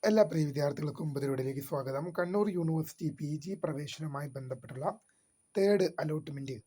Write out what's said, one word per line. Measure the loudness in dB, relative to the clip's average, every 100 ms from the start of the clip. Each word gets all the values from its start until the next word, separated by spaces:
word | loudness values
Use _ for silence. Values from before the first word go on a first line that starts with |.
എല്ലാ | 6 6
പ്രിയ | 6 6
വിദ്യാർത്ഥികൾക്കും | 2 2 2 2 -4 -2 -4
പുതിയ | -2 0
വീഡിയോയിലേക്ക് | 0 0 -2 -4
സ്വാഗതം. | -4 -2 -4 -4
കണ്ണൂർ | -2 0 2 2
യൂണിവേഴ്സിറ്റി | 2 0 0 -2 -4 -6
പി | -4 -6 -4
ജി | -6
പ്രവേശനവുമായി | -4 -4 -4 -6 -8 -6 -6 -8
ബന്ധപ്പെട്ടുള്ള | -10 -8 -10 -10 -6 -4 -6 _ _ _ _ _
തേർഡ് | 2 4 6 2 0
അലോട്ട്മെന്റ് | -2 -2 -4 -8 -8 -8